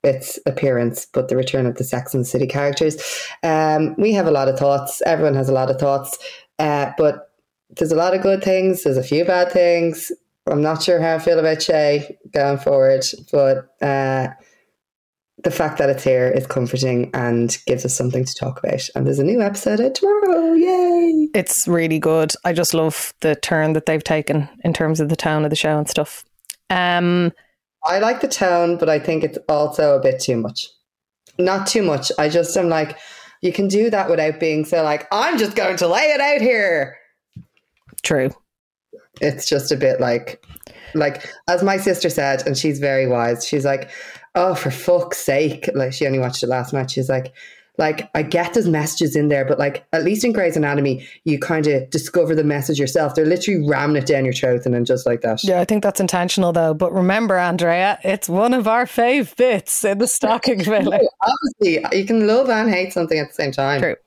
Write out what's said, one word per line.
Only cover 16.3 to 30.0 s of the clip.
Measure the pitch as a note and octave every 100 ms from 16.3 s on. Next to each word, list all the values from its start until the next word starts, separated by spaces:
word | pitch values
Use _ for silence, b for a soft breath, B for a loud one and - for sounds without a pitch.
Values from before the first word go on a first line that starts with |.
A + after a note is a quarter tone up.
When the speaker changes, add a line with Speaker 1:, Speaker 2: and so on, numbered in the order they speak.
| C3 C3
Speaker 1:
comforting | C3+ A#2+ C3 C3 A#2+ B2
and | B2+ A#2+ A#2 A#2 - -
gives | B2+
us | C3 -
something | B2+ B2
to | C3
talk | - C3 C3
about. | - - -
And | -
there's | C3+ C#3
a |
new | C#3+ A#3+
episode | G3+ G3+ A3 G#3+
out | B3+ C4
tomorrow. | G4 G#4 G4+ E4+ E4
Yay! | E4 F4+ F4+ F4+ F4 E4+ D#4 D4+
Speaker 2:
It's | G#3 - - -
really | E3+ E3 D#3+
good. | D#3+ D#3+ D#3 -
I | F3
just | E3+ E3
love | E3 D#3+ - - -
the | D#3+
turn | D3 - D#3+ D#3
that | D#3 D3+
they've | D#3
taken | - D#3 D3 D3+ C#3+ -
in | F3
terms | D#3+ D#3 D#3+
of | D3+
the | D#3+
tone | D#3+ D#3
of | D3+
the | D3+
show | D#3 D3+
and | D3
stuff. | - D3+ - - _ _ - _
Um, | F3+ F3 F3 F3 F3 E3+ b b b _ _
Speaker 1:
I | D#3+ F#3
like | A3 B3
the | -
tone, | - F#3 F3 E3+ E3+
but | D#3+
I | D3+
think | D#3 D#3+
it's | D#3 - -
also | D3+ D3 D3 D3+
a | C#3